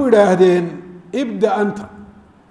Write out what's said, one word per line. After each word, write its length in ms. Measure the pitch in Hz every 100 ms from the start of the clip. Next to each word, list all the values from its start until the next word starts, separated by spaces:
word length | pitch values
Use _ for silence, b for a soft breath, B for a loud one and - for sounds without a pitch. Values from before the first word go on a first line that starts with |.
| 269
yidhaahdeen, 600 | 220 202 180 185 180 170 156 - - -
"Ibda 360 | 247 254 202 208 196
anta." 340 | 208 - - - - - _ _ _